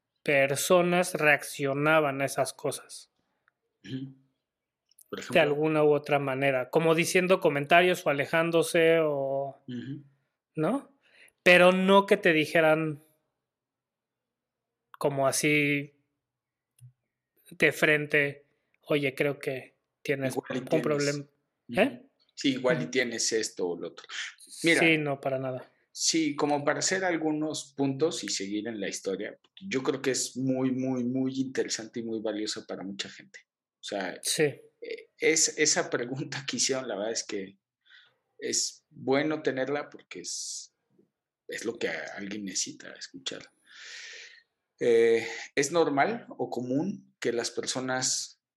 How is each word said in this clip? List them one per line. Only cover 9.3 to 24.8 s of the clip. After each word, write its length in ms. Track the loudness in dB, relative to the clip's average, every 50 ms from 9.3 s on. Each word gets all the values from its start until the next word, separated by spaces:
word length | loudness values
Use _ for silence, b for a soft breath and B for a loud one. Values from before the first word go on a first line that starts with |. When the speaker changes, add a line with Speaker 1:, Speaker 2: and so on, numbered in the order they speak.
| -2 -4 -4 -6 -10 _ _ -12
Speaker 2:
Ujú. 340 | -10 -10 -10 -10 -12 -14 -16 _ _ _ _ _ _ _ _ _ -4
Speaker 1:
¿no? 360 | -2 -2 0 -2 -2 -6 -10 b b b b b b b b b _ 6
Pero 260 | 8 8 10 8 8
no 360 | 6 6 6 6 6 6 6
que 100 | 6 4
te 160 | 4 4 4
dijeran 720 | 4 4 2 2 4 4 6 6 4 4 0 -2 -6 -8 _ _ _ _ _ _ _ _ _ _ _ _ _ _ _ _ _ _ _ _ _ _ _ _ _ _ _ _ _ _ _ _ _ _ _ _ _ _ -6 -2
como 300 | -2 -2 0 0 0 0
así 680 | 0 2 2 2 2 2 2 2 0 -2 -4 -8 _ _ _ _ _ _ _ _ _ _ _ _ _ _ _ _ _ _ -20 -20 _ _ _ _ _ _ _ _ _ _ _ -16
de 200 | -2 0 2 2
frente, 760 | 2 4 4 4 4 4 2 2 2 2 2 0 -2 -8 _ _ _ _ _ _ _ _ _ -2
"Oye, 260 | 0 0 0 0 0
creo 240 | 0 -2 -2 -2 -4
que 380 | -6 -8 -8 -8 -10 -16 _ _ _ _ _ _
tienes 300 | -6 -4 -2 -2 -2 -2
Speaker 2:
Igual 240 | -2 -4 -6 -4 -6
y 20 | -6
Speaker 1:
un 60 | -2
Speaker 2:
tienes. 200 | 0 0 0 2
Speaker 1:
problema". 400 | 0 0 0 0 -2 -2 -4 -8 -14 _ _ _ _ _ _ _ -4
Speaker 2:
Ujú. 120 | 0 2
Speaker 1:
¿Eh? 300 | 2 2 0 -6 -16 _ _ _ _ _ _
Speaker 2:
Sí, 140 | -2 0 0 0
igual 240 | 2 2 2 2 2
y 60 | 0
Speaker 1:
Ujú. 60 | -2
Speaker 2:
tienes 420 | -2 -2 -2 -2 -2 -4 -2 -2
esto 360 | 0 -2 -2 -4 -6 -4 -4 -4
o 100 | -4 -6
lo 100 | -8 -12
otro. 180 | -12 -16 -16 B B B B B B B -20 -20 -8 -2 2
Mira. 160 | 4 4 4